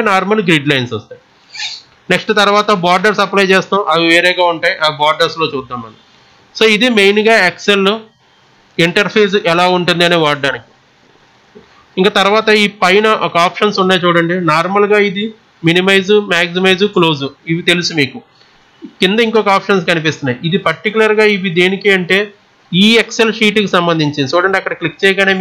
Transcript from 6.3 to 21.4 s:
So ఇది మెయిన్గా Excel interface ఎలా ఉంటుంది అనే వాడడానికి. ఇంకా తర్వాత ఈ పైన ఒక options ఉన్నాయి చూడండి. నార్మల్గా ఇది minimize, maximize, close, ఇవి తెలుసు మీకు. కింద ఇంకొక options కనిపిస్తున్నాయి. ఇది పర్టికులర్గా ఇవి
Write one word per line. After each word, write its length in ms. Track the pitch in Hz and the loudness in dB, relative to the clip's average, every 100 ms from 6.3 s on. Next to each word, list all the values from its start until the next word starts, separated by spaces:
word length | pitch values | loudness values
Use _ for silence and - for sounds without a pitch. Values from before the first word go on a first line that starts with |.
| _ _ - | _ _ -2
So 60 | 220 208 | 0 2
ఇది 120 | 254 220 | 0 2
మెయిన్గా 360 | 196 208 214 226 185 | 2 2 2 2 2
Excel 340 | 170 - 202 196 220 220 _ _ _ _ _ _ - 170 | -2 -2 0 0 -2 -8 _ _ _ _ _ _ -2 0
interface 500 | 175 202 220 208 202 170 | 0 0 2 2 0 0
ఎలా 120 | 165 180 180 | 0 2 2
ఉంటుంది 260 | 175 170 175 | 0 0 2
అనే 100 | 170 | 2
వాడడానికి. 440 | 151 147 139 127 - _ _ _ _ _ _ _ _ - - _ _ - | 0 0 -2 -6 -12 _ _ _ _ _ _ _ _ -20 -20 _ _ -2
ఇంకా 120 | 190 202 | 0 2
తర్వాత 300 | 196 214 220 214 | 2 0 2 2
ఈ 20 | 208 208 | 0 0
పైన 240 | 180 190 220 214 165 | 2 2 2 0 -2
ఒక 80 | 170 175 | 0 0
options 320 | 180 214 208 | 0 -2 0
ఉన్నాయి 180 | 185 185 175 | 0 2 2
చూడండి. 300 | 170 170 180 170 | 0 0 -2 0
నార్మల్గా 460 | 156 175 202 208 208 208 | 0 0 0 2 2 0
ఇది 160 | 190 220 - _ _ 165 | -2 -8 -10 _ _ 0
minimize, 440 | 175 185 196 185 208 208 | 2 2 2 2 0 2
maximize, 500 | 175 175 175 185 185 208 202 | -2 -2 0 0 0 0 0
close, 280 | 165 147 135 - - | 0 0 -6 -10 -6
ఇవి 100 | 165 170 | -4 0
తెలుసు 240 | 175 165 165 | -2 -2 -2
మీకు. 200 | 127 117 - _ _ _ _ _ - - | -4 -6 -20 _ _ _ _ _ -20 -4
కింద 180 | 185 214 226 | 0 2 2
ఇంకొక 220 | 220 202 196 | 0 0 0
options 260 | 190 196 170 | 0 -2 0
కనిపిస్తున్నాయి. 480 | 170 156 143 139 123 165 | -2 -2 -4 -6 -2 2
ఇది 120 | 185 - | 2 0
పర్టికులర్గా 580 | 151 220 220 220 214 214 | -4 -4 0 0 2 2
ఇవి 160 | 202 | 0